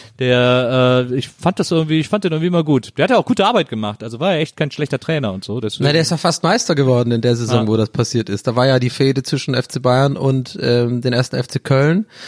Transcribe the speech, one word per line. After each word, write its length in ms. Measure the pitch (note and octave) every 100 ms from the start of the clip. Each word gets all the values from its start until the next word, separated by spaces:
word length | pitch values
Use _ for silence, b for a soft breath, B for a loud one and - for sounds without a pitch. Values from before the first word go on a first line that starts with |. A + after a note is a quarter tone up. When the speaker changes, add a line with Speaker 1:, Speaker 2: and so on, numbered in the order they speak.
| B -
Speaker 1:
der, 880 | B2+ B2 B2 B2+ B2 C3 B2+ B2+ B2
äh, 40 | C3
ich 120 | -
fand 300 | - E3+ F#3+
das 120 | -
irgendwie, 280 | E3 D#3 D#3+
ich 80 | D3+
fand 160 | G#3+
den 80 | F#3+
irgendwie 160 | D#3 F3
immer 160 | F3
gut. 300 | D3+ C3+ - -
Der 60 |
hat 60 | F3+
ja 80 | A#3
auch 80 | -
gute 200 | B3 G3+
Arbeit 240 | A#3 D3+
gemacht, 340 | A2 G#2 G#2+
also 160 | A2+ A#2
war 140 | F3+
ja 60 | D#3+
echt 160 | D#3 -
kein 160 | C#3+
schlechter 280 | - D3+ C3+
Trainer 340 | - D#3 A2+
und 100 | F#2+
so, 160 | - A2+
deswegen. 260 | G#2+ - C#3+
Speaker 2:
Na, 60 |
der 100 | D#3
ist 100 | D#3+
ja 60 | E3+
fast 260 | E3+ D#3+
Meister 300 | E3 A3+ - D3
geworden 360 | C3 B2 A#2+
in 100 | A#2
der 140 | A#2+ A#2
Saison, 260 | A2+ B2
Speaker 1:
Ja. 40 | A2
Speaker 2:
wo 100 | A2
das 120 | G#2+
passiert 400 | - A2+ A#2 A2
ist. 180 | G2+ -
Da 80 | A#2
war 100 | C3+
ja 120 | B2+
die 100 | B2
Fehde 340 | - C3+ C3+
zwischen 300 | - C#3 -
F 140 | B2+ -
C 120 | B2+
Bayern 360 | B2+ B2+ C#3 C#3
und, 400 | C3+ C3 B2+ -
ähm, 400 | B2+ A#2+ A#2+ B2
den 120 | B2
ersten 220 | A#2+ B2+ B2+
F 100 | B2
C 120 | C3+
Köln. 460 | - C3+ D3 F3+ G#3+ B